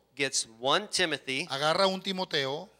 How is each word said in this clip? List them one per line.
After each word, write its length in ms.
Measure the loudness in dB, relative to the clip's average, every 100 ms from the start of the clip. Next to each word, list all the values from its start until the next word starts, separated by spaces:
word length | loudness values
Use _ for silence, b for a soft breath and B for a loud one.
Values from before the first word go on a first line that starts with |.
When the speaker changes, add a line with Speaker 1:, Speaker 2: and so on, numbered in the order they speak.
| _ -4
Speaker 1:
gets 320 | -2 -2 -6 -4
one 280 | 2 2 2
Timothy, 580 | 0 0 -2 -4 -4 -4
Speaker 2:
agarra 380 | 0 2 4 2
un 100 | 2
Timoteo 680 | -4 -4 -2 -2 -2 -4 -10